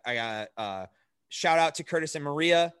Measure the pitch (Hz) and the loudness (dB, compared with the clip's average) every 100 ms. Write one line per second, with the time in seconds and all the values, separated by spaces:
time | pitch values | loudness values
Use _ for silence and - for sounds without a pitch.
0 | 123 120 113 107 107 - 104 95 92 _ | -4 -4 -4 -6 -8 -8 -8 -8 -10 _
1 | _ _ _ - 175 165 165 - 156 165 | _ _ _ -2 2 4 4 0 -4 -4
2 | 156 156 143 147 170 170 170 - | -2 -6 -4 0 4 4 4 -2